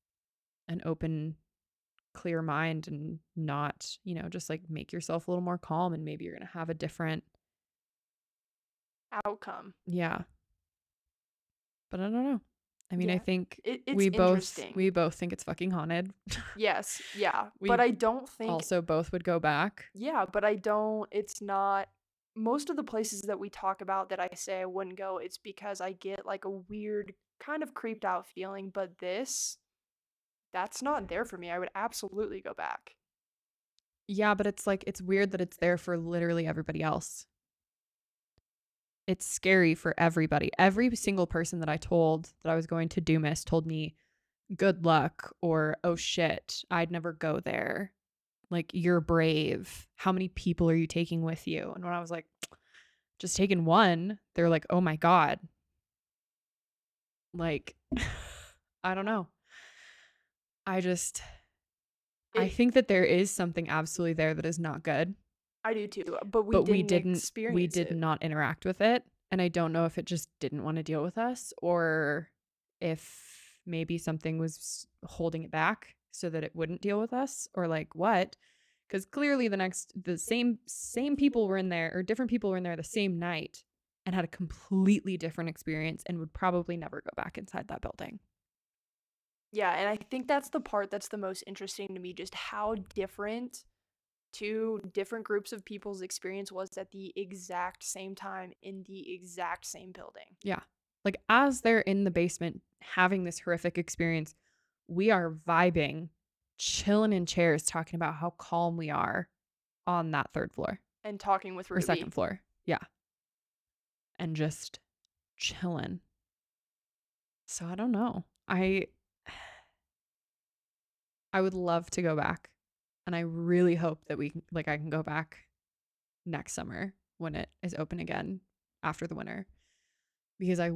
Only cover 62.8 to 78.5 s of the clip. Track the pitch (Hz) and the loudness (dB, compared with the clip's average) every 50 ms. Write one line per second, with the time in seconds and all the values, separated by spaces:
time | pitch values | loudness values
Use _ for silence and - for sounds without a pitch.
62.8 | 254 - 202 185 185 - - 175 196 196 - - 185 170 165 175 165 - - 156 | 6 6 6 6 6 6 6 6 4 2 0 -2 -2 -2 -2 -2 -2 -2 0 -2
63.8 | 156 160 - - 175 170 165 160 156 156 156 156 156 160 170 160 170 156 147 - | -2 -2 -2 -2 0 0 2 2 2 2 2 0 -2 -2 -2 -2 -2 -4 -4 -4
64.8 | 160 - 147 139 165 180 196 - _ _ _ _ _ _ _ _ - 220 226 220 | -2 0 0 2 2 0 -2 -6 _ _ _ _ _ _ _ _ -2 -2 -2 -2
65.8 | 208 208 - 208 185 - 170 - - 202 190 226 214 202 226 190 139 202 208 190 | -2 -4 -6 -6 -6 -6 -6 -6 -4 0 2 2 4 6 6 6 8 8 6 6
66.8 | 180 - 180 175 165 180 180 170 - - - - 220 226 202 175 180 170 156 180 | 6 6 4 4 4 4 0 0 -2 -4 -4 -4 -2 2 2 4 2 2 2 0
67.8 | 170 - - 165 160 160 156 - - 160 156 151 151 127 156 - - 185 185 - | 0 0 0 0 2 2 0 0 0 -2 0 0 0 0 -2 -2 -2 -2 0 4
68.8 | 202 220 240 247 - _ _ _ _ - - 185 180 175 165 175 170 160 160 165 | 4 4 4 4 0 _ _ _ _ -2 0 2 2 2 2 2 2 2 2 2
69.8 | 165 165 160 - 170 - 180 165 - - _ - - 139 - 147 113 147 156 165 | 2 2 0 -2 -4 -4 -4 -4 -4 -6 _ -6 -6 -4 -4 -4 -4 -2 -2 -2
70.8 | 156 156 156 156 147 175 175 - 226 240 254 247 - - - - - 175 175 175 | -2 -2 -2 -2 -2 -2 -2 -2 -2 -2 -2 -4 -8 -12 -10 -4 0 2 2 4
71.8 | 165 165 156 160 156 143 147 156 165 - _ _ _ _ _ _ _ _ _ - | 4 4 2 2 2 2 0 -2 -4 -8 _ _ _ _ _ _ _ _ _ -6
72.8 | - 175 160 160 - - - - - - - - - - - _ - 180 170 165 | -4 -2 -2 -4 -6 -12 -20 -20 -20 -20 -20 -20 -20 -20 -20 _ -10 -6 -4 -4
73.8 | 165 160 170 170 165 - 160 156 - 160 160 160 160 160 156 - - - - - | -2 -2 -2 -4 -2 -2 -4 -2 -2 -2 -2 -2 -2 -2 -4 -6 -10 -12 -12 -12
74.8 | - - _ _ - 170 - - 170 170 165 160 160 - - 156 156 175 220 - | -12 -16 _ _ -18 -12 -6 -2 -2 -2 -2 -4 -6 -6 -2 0 2 2 2 0
75.8 | - - - _ _ _ - - - 175 160 160 156 156 - 165 165 160 175 - | -4 -16 -20 _ _ _ -12 -8 -6 -4 -4 -4 -4 -6 -4 -4 -4 -4 -4 -4
76.8 | - 202 202 208 214 233 247 247 269 262 - - - - - - 180 165 165 156 | -2 0 0 0 0 -2 -2 -2 -4 -4 -4 -8 -12 -8 -4 -2 0 0 0 -2
77.8 | 156 - - 156 175 214 226 185 185 185 - - _ _ | -2 -4 -4 0 2 4 4 4 2 0 -2 -10 _ _